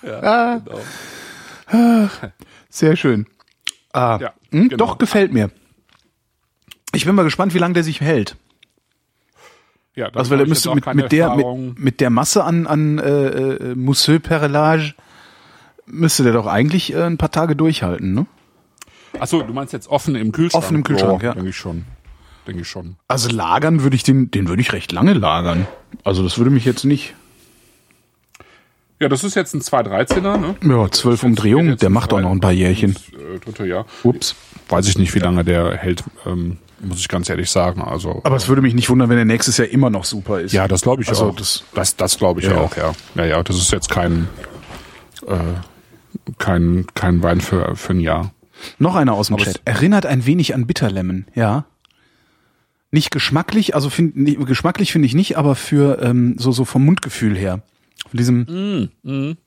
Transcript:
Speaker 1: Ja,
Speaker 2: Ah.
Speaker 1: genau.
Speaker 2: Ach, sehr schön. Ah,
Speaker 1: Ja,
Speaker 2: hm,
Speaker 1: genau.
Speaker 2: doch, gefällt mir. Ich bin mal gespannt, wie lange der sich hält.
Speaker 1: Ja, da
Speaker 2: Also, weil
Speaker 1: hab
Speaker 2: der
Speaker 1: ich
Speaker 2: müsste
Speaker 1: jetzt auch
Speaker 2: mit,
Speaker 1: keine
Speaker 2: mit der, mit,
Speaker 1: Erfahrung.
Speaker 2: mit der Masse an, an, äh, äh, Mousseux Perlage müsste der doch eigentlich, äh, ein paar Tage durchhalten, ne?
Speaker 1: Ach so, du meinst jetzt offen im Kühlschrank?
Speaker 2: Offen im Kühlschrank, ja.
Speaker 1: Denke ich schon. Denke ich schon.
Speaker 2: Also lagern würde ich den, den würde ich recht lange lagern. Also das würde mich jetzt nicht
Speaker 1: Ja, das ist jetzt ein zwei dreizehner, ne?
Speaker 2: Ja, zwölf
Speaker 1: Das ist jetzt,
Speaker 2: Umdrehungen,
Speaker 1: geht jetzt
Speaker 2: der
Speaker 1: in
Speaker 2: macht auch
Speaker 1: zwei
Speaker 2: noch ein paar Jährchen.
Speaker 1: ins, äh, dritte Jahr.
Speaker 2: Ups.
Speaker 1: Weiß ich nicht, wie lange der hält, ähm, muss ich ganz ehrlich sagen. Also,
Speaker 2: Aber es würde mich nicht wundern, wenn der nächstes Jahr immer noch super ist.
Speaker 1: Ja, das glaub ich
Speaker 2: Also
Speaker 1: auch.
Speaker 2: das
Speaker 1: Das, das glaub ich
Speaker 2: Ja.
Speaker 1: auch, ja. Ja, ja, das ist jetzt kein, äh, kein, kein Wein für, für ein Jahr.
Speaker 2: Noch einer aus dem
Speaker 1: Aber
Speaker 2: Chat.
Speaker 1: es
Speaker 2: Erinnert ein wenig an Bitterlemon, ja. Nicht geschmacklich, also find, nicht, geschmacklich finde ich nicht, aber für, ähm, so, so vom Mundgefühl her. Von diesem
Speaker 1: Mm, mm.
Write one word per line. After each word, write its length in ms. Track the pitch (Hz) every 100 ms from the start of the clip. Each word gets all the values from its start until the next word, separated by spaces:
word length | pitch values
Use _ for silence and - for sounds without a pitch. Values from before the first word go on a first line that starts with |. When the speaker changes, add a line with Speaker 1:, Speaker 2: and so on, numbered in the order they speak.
Speaker 1:
Ja, 200 | - 107
Speaker 2:
Ah. 380 | 202 233 240 233
Speaker 1:
genau. 160 | - 107 110 - - - - - - - -
Speaker 2:
Ach, 640 | 220 233 226 202 - 104 _ - - _
sehr 260 | - 156 156
schön. 300 | 143 110 104 _ _ _ - _ _
Ah, 260 | 127 123 110
Speaker 1:
Ja, 120 | 123 _ _
Speaker 2:
hm, 180 | 151 240
Speaker 1:
genau. 80 | 131 233
Speaker 2:
doch, 120 | -
gefällt 360 | 240 214 196
mir. 180 | 123 101 _ _ _ _ _ _ _ _ _ _ _ _ - -
Ich 100 | - 151
bin 80 |
mal 100 | 202
gespannt, 300 | 160 - 190
wie 40 | 175
lange 160 | 175
der 100 | 175
sich 160 | 160 151
hält. 380 | 147 147 101 - _ _ _ _ _ _ _ _ _ _ - _ _ _ _ -
Speaker 1:
Ja, 140 | 113
da 100 | 113
Speaker 2:
Also, 120 | 127
weil 60 | 139
Speaker 1:
hab 20 |
Speaker 2:
der 60 | 143
Speaker 1:
ich 40 |
Speaker 2:
müsste 200 | 151 135
Speaker 1:
jetzt 20 |
auch 40 | 135
Speaker 2:
mit, 80 | 135
Speaker 1:
keine 160 | 139
Speaker 2:
mit 80 | 131
der, 180 | 151 165
mit, 60 | 135
Speaker 1:
Erfahrung. 360 | 123 127 127 120
Speaker 2:
mit 220 | 135 -
der 100 | 127
Masse 340 | 117 151 208 156
an, 220 | 170 160
an, 320 | 151 151 151
äh, 280 | 143 143 135
äh, 480 | 131 135 135 127 123
Mousseux 460 | 127 139 - 160
Perlage 720 | - 165 147 143 151 160 151 - _ - - _ _ - _ _ _
müsste 360 | 156 160 -
der 80 | 123
doch 140 | 113 104
eigentlich, 460 | 101 143 180 -
äh, 80 | 147
ein 140 | 170 165
paar 140 | 160
Tage 240 | - 165 147
durchhalten, 560 | 160 151 90 87 95
ne? 140 | 98 185 _ _ _ _ _ - _ - -
Speaker 1:
Ach 80 | 131
so, 140 | -
du 100 | 113
meinst 200 | 123 139
jetzt 160 | 135 -
offen 260 | 143 - 131
im 160 | 110
Kühlschrank? 320 | 107 170 165
Speaker 2:
Offen 120 | 165 151
im 60 |
Kühlschrank, 380 | - 139 98 92
ja. 120 | 117
Speaker 1:
Denke 160 | 104 92
ich 80 | -
schon. 260 | 95 85 87 - - - _ - -
Denke 140 | 87
ich 60 | 85
schon. 260 | 98 85 90 _
Speaker 2:
Also 200 | 131 117
lagern 540 | 113 82 101 156 165
würde 120 | 135 131
ich 60 |
den, 280 | - 135 127
den 160 | 101 92
würde 140 | 92
ich 100 | 120
recht 200 | 95 -
lange 200 | 87 151
lagern. 540 | 185 80 82 87 85 95 - _ - -
Also 180 | 92
das 140 | 92 120
würde 140 | 120
mich 140 | 139 117
jetzt 180 | 120 139
nicht 280 | 147 - - _ _ _ _ _ _ _ _ _ _ _ _ - _ _ _ _ _
Speaker 1:
Ja, 80 | 147
das 140 | 135 -
ist 100 | -
jetzt 180 | 170
ein 80 | 147
zwei 220 | - 131
dreizehner, 540 | 104 98 127 180 196 208
ne? 180 | 165 202
Speaker 2:
Ja, 260 | 165 123 101
zwölf 20 |
Speaker 1:
Das 40 | -
ist 100 | 123
jetzt, 180 | 120
Speaker 2:
Umdrehungen, 420 | 127 113 104 127 165
Speaker 1:
geht 40 |
jetzt 80 | 123
Speaker 2:
der 60 | 95
Speaker 1:
in 60 |
Speaker 2:
macht 180 | 104 -
auch 40 | 104
Speaker 1:
zwei 40 |
Speaker 2:
noch 80 | 92
ein 80 | 95
paar 100 | 95
Jährchen. 380 | 90 92 92 110
Speaker 1:
ins, 180 | 95 -
äh, 260 | - 71 92
dritte 260 | - 101 98
Jahr. 200 | 90 117 -
Speaker 2:
Ups. 320 | 120 120 - - - - -
Speaker 1:
Weiß 180 | 87 101
ich 100 | 95
nicht, 160 | 92 101
wie 40 |
lange 240 | 87 90 85
der 300 | 87 85 90
hält, 260 | 90 85 - - -
ähm, 320 | 90 85 87 _ _
muss 180 | 98 87
ich 80 | -
ganz 220 | 92 87
ehrlich 200 | 87 87
sagen. 320 | 95 90 87
Also, 380 | - 58 - -
Speaker 2:
Aber 120 | - 131
es 120 | 98
würde 120 | 135
mich 120 | 131
nicht 160 | 117 123
wundern, 180 | 127 120
wenn 60 | 120
der 80 | 110
nächstes 320 | 113 - 120
Jahr 100 | 113
immer 200 | 139 131
noch 140 | 101 92
super 360 | 107 95 98
ist. 100 | 90
Speaker 1:
Ja, 160 | 95 95
das 140 | 92
glaub 180 | 123 131
ich 80 | 113
Speaker 2:
Also 180 | 104 107
Speaker 1:
auch. 60 | 95
Speaker 2:
das 280 | 104 - -
Speaker 1:
Das, 220 | - 90 -
das 220 | 90 -
glaub 200 | 92 87
ich 60 | 92
Speaker 2:
Ja. 120 | 85
Speaker 1:
auch, 180 | 80 -
ja. 160 | 78 76 - -
Ja, 100 | 82
ja, 180 | 80
das 120 | 82 90
ist 140 | 87
jetzt 180 | 98 -
kein, 380 | - 87 85 85 - - - - - - - - - -
äh, 80 | 95 82 90 87 - _ - _ - - -
kein, 480 | - 87 85 87 90 -
kein 260 | 92 87
Wein 160 | 85 87
für, 340 | - 92 85 90
für 180 | -
ein 60 | 92
Jahr. 300 | 80 80 98 _ _ - - -
Speaker 2:
Noch 160 | 156 180
einer 160 | 135
aus 140 | 104 107
dem 80 | 104
Speaker 1:
Aber 80 |
Speaker 2:
Chat. 120 | 101 -
Speaker 1:
es 40 | -
Speaker 2:
Erinnert 400 | 110 156 208 151
ein 200 | 135 120
wenig 280 | 175 151 -
an 100 | 117
Bitterlemon, 580 | - 113 95 90 92 101 -
ja. 300 | 110 123 147 _ _ _ _ _ _ _ _ _ _ _ _
Nicht 200 | 151 -
geschmacklich, 640 | 143 - 139 175 220 - 147
also 140 | 139
find, 260 | - 170 139
nicht, 240 | 143 147 127
geschmacklich 480 | 127 170 185 196
finde 120 | 170 139
ich 60 | 139
nicht, 220 | 196 -
aber 180 | 143 131
für, 460 | - 147 143 -
ähm, 340 | 123 123 120 -
so, 140 | 123
so 100 | 123
vom 220 | 123 127 139
Mundgefühl 500 | 180 - - 110 95
her. 240 | 95 92 - _ _ _ -
Von 80 | 120
diesem 720 | 120 120 120 175 202 185 92 _
Speaker 1:
Mm, 60 | 139
mm. 280 | 135 139 165